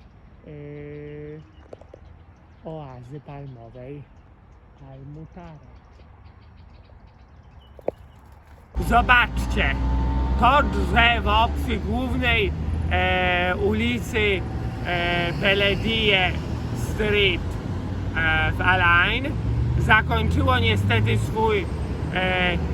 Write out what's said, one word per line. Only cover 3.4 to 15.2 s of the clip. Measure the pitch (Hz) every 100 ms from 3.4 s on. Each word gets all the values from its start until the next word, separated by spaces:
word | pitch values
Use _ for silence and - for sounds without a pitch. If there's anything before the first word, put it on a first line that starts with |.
| 139 120 113 123 127 147 - - - - - - - - 139
Al-Mutareb. | 135 139 151 156 185 170 156 - - - - - - - - - - - - - - - - - - - - - - - - - - - - - - - - 175
Zobaczcie, | 233 247 247 214 - - 202 139 139 - - - - - -
to | 240 285
drzewo | - - - 233 233 226 208 214 233 -
przy | - 214
głównej, | 190 240 262 254 247 226 202 - - - -
e, | 180 185 185 180 180 180 185
ulicy, | 202 214 233 233 - 226 208 185 - - - - 170
e, | 175 175 175